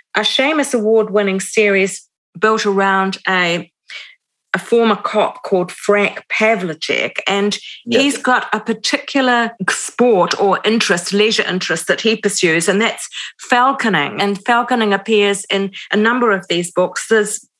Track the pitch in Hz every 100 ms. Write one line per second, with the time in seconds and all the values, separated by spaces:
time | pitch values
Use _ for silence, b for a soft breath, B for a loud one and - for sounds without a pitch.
0 | B - 214 - 269 311 277 240 214 226
1 | 202 196 202 190 - - 208 196 190 -
2 | - _ _ 175 214 220 208 196 196 190
3 | 190 190 - 185 175 175 175 _ - B
4 | B B _ _ _ 190 - 233 226 202
5 | - 214 202 - - 190 175 - - 208
6 | 202 - - - 220 226 185 156 - -
7 | - - - 196 202 202 B B 240 240
8 | 285 277 - 247 - 214 214 220 - 285
9 | - 277 254 240 226 220 185 - - -
10 | 247 202 175 - 202 180 - 226 - 175
11 | 175 202 214 214 - 180 - 170 - 190
12 | 226 220 202 - 175 160 165 190 226 -
13 | - B B B - 247 254 269 233 180
14 | 139 107 202 196 - 240 240 233 214 196
15 | 196 220 202 196 - 196 196 196 B 208
16 | 220 247 240 196 175 175 175 - 180 -
17 | - 226 208 - - _